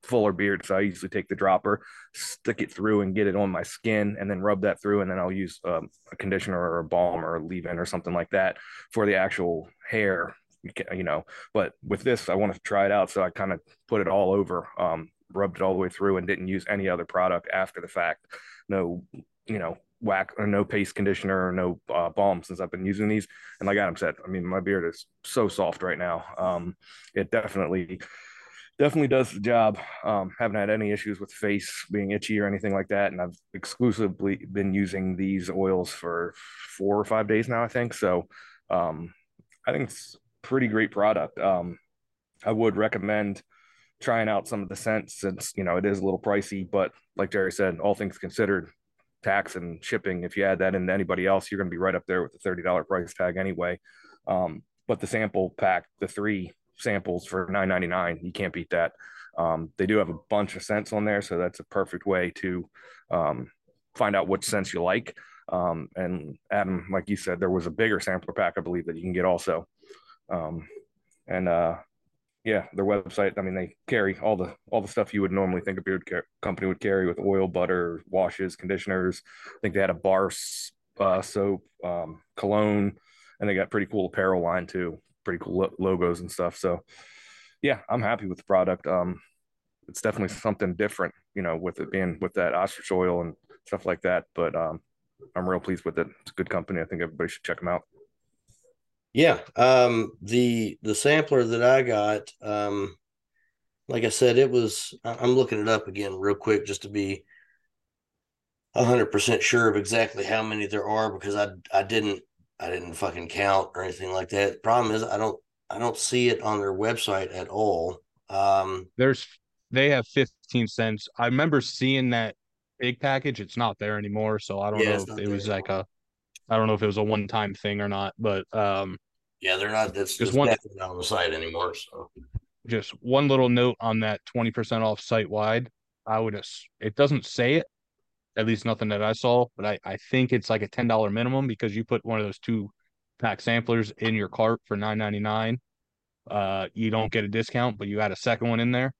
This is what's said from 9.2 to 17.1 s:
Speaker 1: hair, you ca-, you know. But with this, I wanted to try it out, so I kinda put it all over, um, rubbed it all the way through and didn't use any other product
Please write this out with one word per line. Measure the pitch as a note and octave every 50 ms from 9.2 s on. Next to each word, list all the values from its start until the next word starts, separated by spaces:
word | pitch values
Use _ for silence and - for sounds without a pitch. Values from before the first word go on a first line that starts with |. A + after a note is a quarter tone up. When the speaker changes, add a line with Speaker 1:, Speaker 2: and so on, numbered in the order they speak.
| F#2 G2 - - F#2 F2 E2+ D#2+ E2 - _ _ - -
Speaker 1:
hair, | - A2+ G#2+ G2 F#2 F2 E2+ D#2+ - - _ _ _ _ -
you | - -
ca-, | - F2+ - F#2
you | F#2 F#2
know. | E2+ D2 D#2 - - - - - - _
But | A2 F#2 - - _ -
with | C2+ G2+ G2 -
this, | C3 B2 A2 - -
I | F2+
wanted | G2 G#2 G2+ F#2
to | -
try | _ - G#2 G2+ G2
it | G2 G2+
out, | G#2 F#2+ F#2
so | - G2+ F#2
I | F#2
kinda | - - G2 F#2+ F#2 E2 _ _ - _ _ _
put | A#2 G#2+
it | G2 E2+
all | E2 G2 G2+ F#2 F#2+
over, | G2+ G2 D#2+ F#2 F2 E2 - - -
um, | F2+ F2 E2 E2 D#2+ - _ _ _ _ -
rubbed | F#2+ G2+ G2 E2+
it | - F#2+
all | F#2+ F#2+
the | F#2
way | F#2+ F2+
through | - - G2 G2+ G2 F#2
and | F2 F2
didn't | G2+ - F#2
use | F#2 F#2+ F#2+ F2 -
any | G#2 G2+ G2 F#2+
other | F2 F2 E2+
product | -